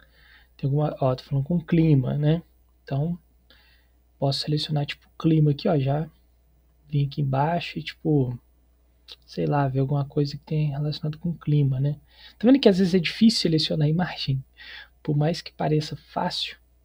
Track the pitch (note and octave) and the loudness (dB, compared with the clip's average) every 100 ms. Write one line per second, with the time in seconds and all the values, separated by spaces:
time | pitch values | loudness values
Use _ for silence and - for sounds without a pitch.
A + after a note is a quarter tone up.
0 | _ _ - - _ - C3+ C#3+ D3+ - | _ _ -20 -20 _ -8 -4 -2 -2 -2
1 | C3 C3 - C#3 C3+ F3 - E3 D#3+ C#3 | -2 -2 -4 -4 -2 -2 0 2 4 4
2 | B2+ C#3 D3+ E3+ - _ _ _ - C#3 | 2 0 0 0 -4 _ _ _ -8 -4
3 | E3 F3 _ _ _ _ _ _ _ _ | -4 -6 _ _ _ _ _ _ _ _
4 | _ - C#3 C#3 - D3+ - D3 C#3+ - | _ -4 -4 -2 -2 -4 -2 -4 -4 -8
5 | _ - D#3+ D#3+ D3+ C#3+ G3+ D#3 C3+ D3 | _ -2 2 4 4 2 0 2 0 -2
6 | D#3 _ _ _ _ _ _ _ - D3 | -4 _ _ _ _ _ _ _ -4 -2
7 | C#3 D3+ C#3 C3 D3+ F3 - - D3 - | -2 -2 -2 0 0 -2 -4 -10 -12 -6
8 | D#3+ D3+ B2 A#2+ _ _ _ _ _ _ | 0 2 2 -4 _ _ _ _ _ _
9 | - - - F3+ D#3+ C#3+ C#3 C3 C3+ C#3+ | -20 -20 -12 -4 -2 0 0 0 0 -2
10 | C#3 D3+ C#3+ C#3+ - D#3 D3+ C#3 D3+ D3 | -2 -2 -2 -4 -6 -2 -2 -2 -4 -4
11 | D3+ D3+ F3 D3+ - D3 C3+ C3 C#3+ D3 | -6 -6 -6 -6 0 2 2 2 -2 -4
12 | _ - - - A3+ C4+ A3+ F#3 F#3+ F#3 | _ -20 -20 -2 2 6 6 4 2 2
13 | D#3 - A3+ A3 E3+ D#3 - E3 D3+ D#3+ | 0 4 4 4 2 0 0 0 0 0
14 | E3+ - - C3+ - - - - - _ | -2 -4 -4 -4 -6 -20 -20 -20 -20 _
15 | - D3 D3+ F3 - - D#3+ D3+ D3+ D3+ | -4 0 0 -2 -8 -6 0 0 -2 -10
16 | - - F3+ - - - _ _ | -10 -6 -4 -4 -8 -10 _ _